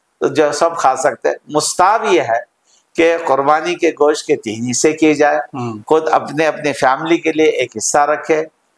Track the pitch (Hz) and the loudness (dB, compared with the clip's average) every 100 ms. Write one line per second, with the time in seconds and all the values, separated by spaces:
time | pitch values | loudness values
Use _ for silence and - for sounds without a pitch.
0 | _ _ - 135 147 147 170 170 139 127 | _ _ -2 0 0 0 -2 0 0 2
1 | 143 117 147 - 143 147 - - 185 220 | -2 -2 -4 -4 -4 -4 -2 0 2 2
2 | 214 170 120 117 - _ _ _ _ - | 2 0 2 -2 -4 _ _ _ _ 0
3 | 165 165 - 135 139 156 170 175 170 - | 2 2 0 2 2 2 0 -2 -2 2
4 | 147 156 - 147 110 110 123 120 156 156 | 2 0 -2 -4 -4 -6 -4 0 0 2
5 | 156 143 147 151 - 135 120 107 - 156 | 2 4 2 0 -4 -8 -8 -8 0 0
6 | - 139 117 143 156 147 143 - 131 139 | 2 -2 -2 -2 -2 -2 -6 0 0 0
7 | 160 165 165 151 156 139 123 107 - 147 | 0 0 0 2 2 0 -4 -6 -2 0
8 | 147 151 - 156 160 _ _ | 0 0 -2 -2 -2 _ _